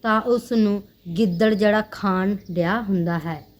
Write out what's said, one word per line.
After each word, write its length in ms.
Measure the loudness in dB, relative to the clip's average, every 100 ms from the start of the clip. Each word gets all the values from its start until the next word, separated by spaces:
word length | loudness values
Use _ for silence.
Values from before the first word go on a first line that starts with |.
ਤਾਂ 180 | 0 0
ਉਸ 320 | 2 -2 0
ਨੂੰ 300 | 0 2 0 -6 _ -10 0
ਗਿੱਦੜ 360 | 0 2 2
ਜਿਹੜਾ 260 | 4 2 2
ਖਾਣ 560 | -2 -4 -2 0 0 -4 -6
ਡਿਆ 300 | -2 0 -2
ਹੁੰਦਾ 380 | -2 -2 0 -2
ਹੈ। 280 | -4 -10 -12